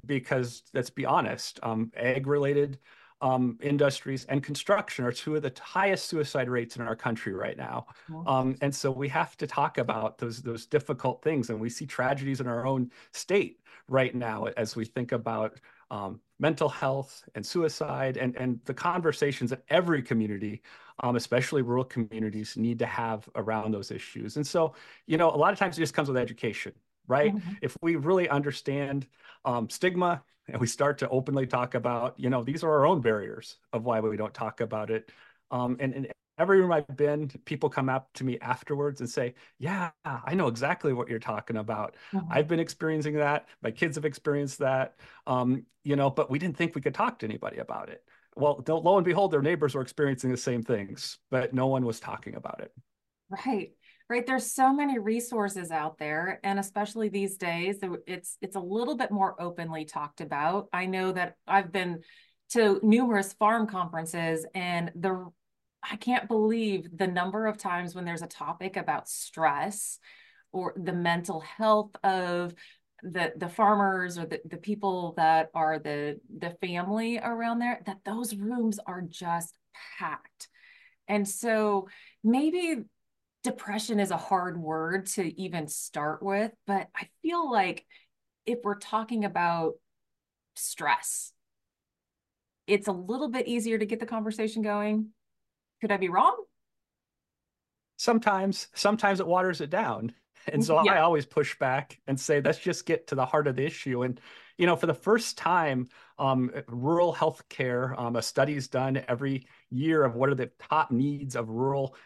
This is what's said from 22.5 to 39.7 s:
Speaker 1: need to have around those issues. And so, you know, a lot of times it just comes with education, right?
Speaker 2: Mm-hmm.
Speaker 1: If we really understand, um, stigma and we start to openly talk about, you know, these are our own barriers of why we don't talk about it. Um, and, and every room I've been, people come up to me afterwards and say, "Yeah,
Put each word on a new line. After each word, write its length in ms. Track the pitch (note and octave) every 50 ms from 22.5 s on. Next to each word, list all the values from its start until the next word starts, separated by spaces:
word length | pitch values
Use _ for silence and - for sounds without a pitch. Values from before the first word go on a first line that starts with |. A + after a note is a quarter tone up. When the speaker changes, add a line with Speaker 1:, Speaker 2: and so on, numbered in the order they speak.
| -
Speaker 1:
need 220 | A2 A2+ A#2+ A#2+ A2+
to 60 | A#2
have 420 | G#2 G2 A#2 A#2 A2+ A2 G#2+ - - -
around 360 | A2 G2 A2 A2 A2 A2 G#2+
those 200 | A2 G2+ F#2+ -
issues. 460 | - - - - - A2+ G#2+ G#2+ -
And 100 | D3+ C#3+
so, 260 | - - E3+ D#3+ D#3 - - - - - - _
you 120 | - D#3
know, 120 | D#3+ E3+ E3
a 80 | -
lot 160 | D3 D#3+ G3 G3+
of 60 | -
times 180 | G3 F#3 C#3
it 40 | E3
just 120 | D#3+ C#3 -
comes 140 | E3+ C#3+
with 100 | C#3 C3
education, 540 | B2 A#2+ A2+ A2 - - A2 G2+ - - G2 - _ _ _ _ _ _
right? 280 | - B2+ C#3+ D3 G#3+ G3+
Speaker 2:
Mm-hmm. 160 | G#3 E3+ F3+ G3+ -
Speaker 1:
If 160 | D3+ C#3 - - E3
we 120 | E3 E3+
really 300 | C#3+ C3+ E3+ F#3+ F#3 F3
understand, 800 | C#3+ C#3+ C#3+ C#3+ C#3+ C3+ - - C#3+ C3+ C#3+ C#3 C#3 C#3+ C#3 C3+ - _ _ - - - _ -
um, 240 | B2+ A#2+ A#2+ A2 -
stigma 540 | - - F3+ F#3 F3 F3+ F3+ F3 E3 C3+ - _ _ _ _
and 120 | - - B2
we 60 | B2
start 320 | A2+ - - C#3 D3 C#3 -
to 100 | C3+ -
openly 360 | B2+ C3 C3 C#3+ C#3 C3+ C3
talk 300 | B2+ C3+ B2 B2 B2 -
about, 420 | A#2+ A#2 B2 A#2+ A#2 B2 B2+ -
you 120 | - C3 B2+
know, 140 | C3 B2 A2+
these 200 | C3 D3+ D#3+ E3+
are 80 | D#3+
our 140 | D3+ C#3+ C#3
own 160 | E3 F#3 C#3+
barriers 560 | A#2+ A2+ G#2+ G#2 F#2+ A2 G#2+ A2 - - - - _ _ -
of 100 | A2+ A#2
why 160 | B2 A2+ A2
we 180 | A2 G#2+ G#2
don't 160 | G2+ G#2+ G#2 -
talk 280 | - A2+ G#2+ - -
about 280 | A#2 G#2+ A2 A2 G#2+ A2
it. 220 | A2+ A2 - - - - - - _ _ _ _
Um, 260 | C3 B2 B2 B2 B2+ B2+
and, 140 | C#3 C3+ B2
and 140 | C3+ C3 - - - _ _ _ D#3
every 200 | E3+ F#3+ G3 F#3+
room 120 | F#3 F3
I've 260 | E3 D3+ D3 - C3+
been, 320 | C3+ D3 D3 D3 D3+ D3+ C3+ - - -
people 240 | - D3+ C#3+ D#3 C#3
come 180 | - D3 C3
up 220 | C3 C3 C3 - _ -
to 80 | - C3
me 160 | B2+ B2 -
afterwards 640 | - A#2+ B2 - - - D3 C#3 C#3+ D3 C3+ C3+
and 80 | B2 A#2
say, 260 | - C#3+ B2 B2 - - - - _ -
"Yeah, 320 | B2+ E3+